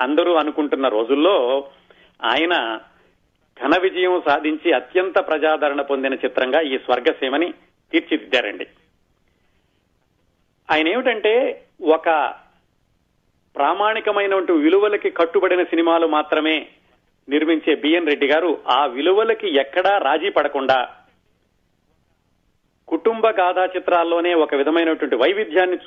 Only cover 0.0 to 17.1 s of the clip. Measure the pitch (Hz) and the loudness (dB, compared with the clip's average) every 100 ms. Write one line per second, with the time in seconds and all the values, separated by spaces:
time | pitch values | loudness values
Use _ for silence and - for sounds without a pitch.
0 | 127 151 175 165 151 151 147 143 135 107 | -2 0 2 2 0 -2 -2 0 0 0
1 | 113 143 170 190 123 135 139 - _ _ | 0 2 2 2 2 -2 -4 -16 _ _
2 | _ _ 117 131 170 165 117 113 - _ | _ _ -2 0 0 -2 -2 -8 -12 _
3 | _ _ _ _ _ - 135 180 190 170 | _ _ _ _ _ -8 0 0 0 0
4 | 180 180 151 147 151 156 170 131 - 185 | 0 0 0 0 0 -2 0 0 0 -2
5 | 185 190 185 156 156 156 147 143 139 139 | 0 0 0 0 0 0 0 -2 -2 -2
6 | 131 131 123 - 127 147 151 131 - 123 | -2 -4 -4 -2 0 0 0 -4 -2 -2
7 | 123 - 131 139 175 - _ _ _ 165 | 0 -2 -2 -2 -2 -6 _ _ _ -4
8 | - 151 147 127 104 92 - _ _ _ | -2 -4 -2 -2 -2 -6 -14 _ _ _
9 | _ _ _ _ _ _ _ _ _ _ | _ _ _ _ _ _ _ _ _ _
10 | _ _ _ _ _ _ - 156 160 226 | _ _ _ _ _ _ -4 -2 0 -2
11 | 254 220 214 233 269 - _ - 156 156 | -2 0 2 2 0 -4 _ -6 0 2
12 | 170 160 131 - _ _ _ _ _ _ | 2 0 0 -6 _ _ _ _ _ _
13 | _ _ _ _ _ 139 143 185 214 220 | _ _ _ _ _ -4 -2 0 0 -2
14 | 214 202 202 190 175 165 151 190 208 202 | -2 -2 0 -2 0 2 4 4 2 0
15 | 196 - 170 202 185 180 180 165 170 165 | -4 -2 0 0 0 0 0 0 2 2
16 | 165 151 151 156 156 156 - _ _ _ | 2 0 0 -2 0 -2 -6 _ _ _
17 | _ | _